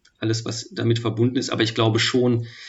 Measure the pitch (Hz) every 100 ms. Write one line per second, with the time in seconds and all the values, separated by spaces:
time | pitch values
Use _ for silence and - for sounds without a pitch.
0 | _ _ 110 113 - 117 - 175 113 113
1 | 113 104 123 127 - - 113 - 113 110
2 | - 127 123 117 117 -